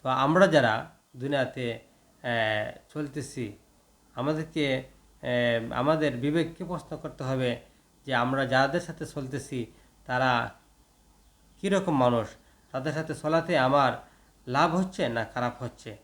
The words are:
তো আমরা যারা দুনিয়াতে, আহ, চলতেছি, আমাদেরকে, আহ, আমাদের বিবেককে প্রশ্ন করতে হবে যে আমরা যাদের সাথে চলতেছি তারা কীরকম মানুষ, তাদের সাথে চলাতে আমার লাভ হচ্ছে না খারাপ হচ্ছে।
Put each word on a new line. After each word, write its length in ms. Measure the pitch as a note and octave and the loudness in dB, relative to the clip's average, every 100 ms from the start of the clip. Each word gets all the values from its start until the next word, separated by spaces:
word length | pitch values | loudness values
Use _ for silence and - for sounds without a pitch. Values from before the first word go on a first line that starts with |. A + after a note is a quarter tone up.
তো 60 | C3 | 0
আমরা 380 | C3 C3+ E3+ F#3+ | 2 4 6 8
যারা 440 | D#3 A#2+ G#2+ - _ _ B2+ | 8 4 2 -4 _ _ -10
দুনিয়াতে, 640 | C3+ C#3+ B2+ - A#2+ A2+ - _ _ _ | -2 0 -2 -4 -6 -6 -12 _ _ _
আহ, 540 | B2+ A#2 A2 G#2+ G#2+ - _ | -2 0 0 0 -4 -10 _
চলতেছি, 640 | D3+ D3 D3 B2+ - A2 G2 _ _ _ _ _ - | -8 -8 -8 -8 -8 -8 -10 _ _ _ _ _ -6
আমাদেরকে, 680 | C3+ D#3 D#3+ D#3+ C#3+ C3 C3 - _ _ | -2 -2 -4 -2 0 -2 -6 -20 _ _
আহ, 500 | - B2 A#2+ A#2 A#2 | -2 0 2 0 -2
আমাদের 440 | B2 C#3 D#3 D3+ A#2+ | -2 0 2 0 -2
বিবেককে 480 | C#3+ D#3+ E3 - E3+ | -2 -2 -2 -6 -10
প্রশ্ন 320 | E3+ - D3+ | -10 -10 -14
করতে 260 | D3+ - | -14 -8
হবে 380 | C3 C3 B2+ A#2+ - _ _ _ - | -4 -2 -2 -4 -12 _ _ _ -2
যে 100 | B2 | 0
আমরা 300 | B2 C3+ C3 | 2 0 2
যাদের 360 | C3 C#3 E3+ | 4 4 0
সাথে 240 | F3 - D#3 | -6 -10 -10
চলতেছি 680 | D3 C3+ C#3 C#3+ C3 A2+ - _ _ - | -8 -8 -8 -6 -8 -8 -12 _ _ -4
তারা 480 | B2+ C3 A#2+ A2+ - _ _ _ _ _ _ _ _ _ _ | 0 2 2 0 -10 _ _ _ _ _ _ _ _ _ _
কীরকম 360 | G3 F#3+ F#3 D3 | 0 0 2 4
মানুষ, 300 | B2 A#2+ G#2 - _ _ _ | 4 4 -2 -10 _ _ _
তাদের 220 | C#3 C#3+ | -6 -4
সাথে 220 | D3+ D#3+ C#3+ | -6 -6 -6
চলাতে 420 | D3+ E3 D#3+ E3 | 0 0 2 2
আমার 480 | C3 C#3+ C3 A2 - _ _ _ - | 4 4 4 0 -12 _ _ _ -4
লাভ 280 | C3+ E3 E3+ | 0 2 2
হচ্ছে 340 | F#3 - C#3 | -2 -2 -2
না 140 | A#2 | -2
খারাপ 400 | A2 B2 B2 - | -4 -4 -4 -4
হচ্ছে। 340 | A#2+ - A2+ G#2 | -12 -10 -16 -16